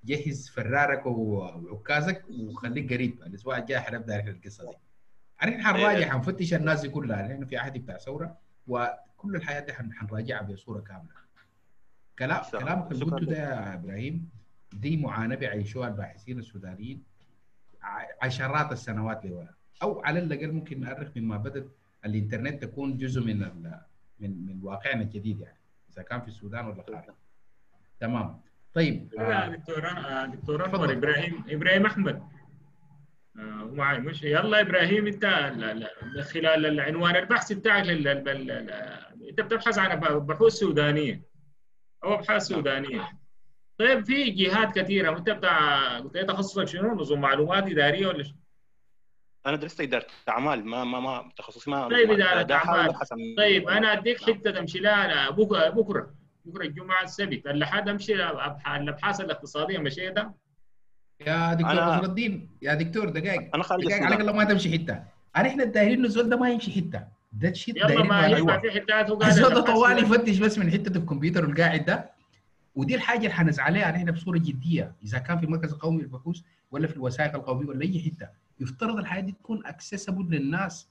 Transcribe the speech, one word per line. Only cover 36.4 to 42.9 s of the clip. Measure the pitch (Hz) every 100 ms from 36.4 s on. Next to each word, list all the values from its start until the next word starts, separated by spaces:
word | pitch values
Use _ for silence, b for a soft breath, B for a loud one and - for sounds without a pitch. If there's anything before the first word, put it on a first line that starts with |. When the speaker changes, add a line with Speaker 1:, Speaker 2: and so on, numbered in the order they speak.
| 160 160 156
Speaker 3:
العنوان | 151 139 165 170 180
البحث | 185 240 -
بتاعك | 202 220 202 175
لل-، | 165
لل-، | 143 139
لل-، | 135 135 131
لل-، | 120 110 104 104 101 - - -
أنت | -
بتبحث | 220 226 233 208
عن | 190 170
ب-، | 160 147 147
بحوث | 156 226
سودانية | 220 196 147 147 147 147 101 - - - - - - - -
أو | 180
أبحاث | 208 202 214 -
Speaker 2:
نعم. | 175
Speaker 3:
سودانية. | 143 135 139